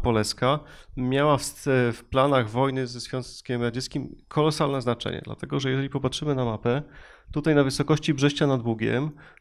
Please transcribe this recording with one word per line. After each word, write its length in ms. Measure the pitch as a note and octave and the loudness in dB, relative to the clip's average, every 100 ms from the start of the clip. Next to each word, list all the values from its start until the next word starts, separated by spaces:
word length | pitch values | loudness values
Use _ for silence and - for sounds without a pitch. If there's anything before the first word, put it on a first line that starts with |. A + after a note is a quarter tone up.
poleska, 580 | B2 A2 G#2 - B2+ D3 - - - - | 2 2 0 0 0 0 -4 -20 -14 -6
miała 400 | B2+ C3+ D3 C#3+ | -2 2 2 2
w 40 | |
s-, 280 | - - - C3 A#2+ | 0 -6 0 2 2
w 120 | A2+ - | -2 -2
planach 380 | C3+ C#3 C3+ A2 | 2 4 4 2
wojny 380 | A#2 C3+ C3 B2+ | 0 0 0 -6
ze 140 | A#2+ | -8
Związkiem 640 | - C3 B2 - - B2 | -8 -8 -8 -12 -6 -2
Radzieckim 540 | A#2+ A#2 B2+ D3 - - - | -2 -4 -6 -6 -8 -14 -6
kolosalne 540 | - D3+ D3+ D3 C#3 | 0 2 2 0 0
znaczenie, 380 | A#2+ A#2 - F2 | -2 -2 -4 -8
dlatego 360 | - A2 - C#3+ | -10 -12 -6 -2
że 100 | C3 | 0
jeżeli 200 | C3 C3+ | -2 -2
popatrzymy 440 | C#3 C3 - D3+ | -2 -4 -4 -2
na 100 | C3+ | -2
mapę, 380 | A#2+ G#2+ A#2+ C3 D3 - - - - | -2 -2 0 0 -2 -16 -20 -20 -8
tutaj 220 | D3+ D#3 | -2 4
na 100 | D3 | 4
wysokości 500 | C3+ C3 C#3+ D3 - | 4 2 0 0 2
Brześcia 320 | C3+ C#3+ C#3+ D3 | 2 2 4 2
nad 160 | C3 | 2
Bugiem 480 | A#2 A2+ A2+ A#2+ D3+ - - - | 0 0 0 0 -2 -6 -20 -6